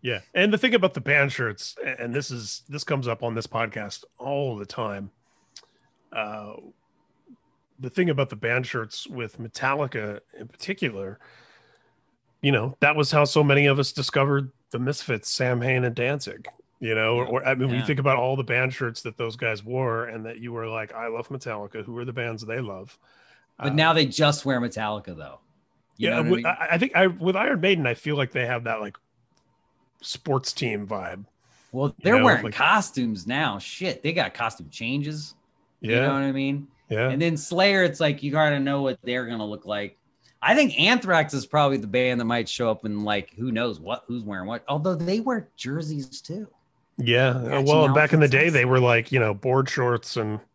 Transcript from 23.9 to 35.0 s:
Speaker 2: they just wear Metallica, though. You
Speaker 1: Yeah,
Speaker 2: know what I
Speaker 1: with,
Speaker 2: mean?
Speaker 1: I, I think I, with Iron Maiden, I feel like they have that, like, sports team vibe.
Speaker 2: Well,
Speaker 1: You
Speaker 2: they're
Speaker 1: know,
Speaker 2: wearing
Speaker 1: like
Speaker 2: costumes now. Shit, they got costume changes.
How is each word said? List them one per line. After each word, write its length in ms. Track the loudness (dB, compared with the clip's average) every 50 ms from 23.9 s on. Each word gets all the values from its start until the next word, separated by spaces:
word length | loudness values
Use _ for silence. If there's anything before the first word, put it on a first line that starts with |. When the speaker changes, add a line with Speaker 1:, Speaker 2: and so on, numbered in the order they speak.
Speaker 2:
they 140 | 6 4 4
just 380 | 2 2 4 4 4 4 2 0
wear 160 | 0 0 0
Metallica, 560 | 0 -2 -4 -4 -4 -4 -4 -6 -8 -12 -14
though. 240 | -14 -14 -16 -18 -20 _ _ _ _ _ _ _ _ _ _ _
You 120 | -2 -2 0
Speaker 1:
Yeah, 20 |
Speaker 2:
know 60 | 2 2
what 40 | 2
I 40 | 2
Speaker 1:
with, 60 | 2 2
Speaker 2:
mean? 80 | 2
Speaker 1:
I, 220 | -2 -2 0 0 0
I 60 | 2 2
think 180 | 2 2 4
I, 100 | 4 4
with 300 | 4 4 2 0 0 0
Iron 240 | 2 0 0 0 2
Maiden, 260 | 4 4 4 4 2
I 80 | 0 -2
feel 220 | -2 -2 -4 0
like 160 | 0 -2 -2
they 140 | 0 -2 -2
have 180 | 0 -2 -4 -2
that, 160 | -4 -4 -4
like, 160 | -6 -8 -10 -14 _ _ _ _ _ _ _ _ _ _ _ _ _ _ _ _ _ _ _ _
sports 520 | -12 -12 -12 -10 _ 0 0 0 0 -4
team 340 | -6 -4 -2 -2 -2 -4 -4
vibe. 380 | -6 -8 -8 -6 -10 -10 -12 -16 _ _ _ _ _ _ _ _ _
Speaker 2:
Well, 180 | -4 -2 -2 -2
Speaker 1:
You 60 | -2 0
Speaker 2:
they're 160 | 2 4 4 6
Speaker 1:
know, 60 | 6
Speaker 2:
wearing 200 | 6 4 4 0
Speaker 1:
like 100 | -4 -2
Speaker 2:
costumes 720 | 0 4 4 4 4 2 -2 -4 -2 -2 -2 -2 -4 -4
now. 320 | -4 -2 0 0 -2 -2 -6
Shit, 440 | -10 -12 -10 -6 -6 -6 -6 -4
they 100 | -4 -2
got 220 | 0 0 -2 -2 -2
costume 340 | -4 -4 -4 -4 -8 -18 -18
changes. 640 | -12 -8 -6 -4 -4 -4